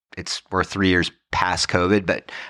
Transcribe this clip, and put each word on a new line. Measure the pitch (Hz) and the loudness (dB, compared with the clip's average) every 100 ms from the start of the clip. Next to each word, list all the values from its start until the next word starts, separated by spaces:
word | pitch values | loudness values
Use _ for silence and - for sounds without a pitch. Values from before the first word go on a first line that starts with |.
| _ - | _ -12
it's, | 87 - - | -10 -10 -4
we're | 95 | -2
three | 90 98 95 | 0 2 4
years | 90 82 - _ | 4 2 -4 _
past | - 90 87 - | -2 -2 -2 0
covid, | 90 90 104 | 0 2 2
but | 92 90 - - - | 0 -4 -6 -16 -6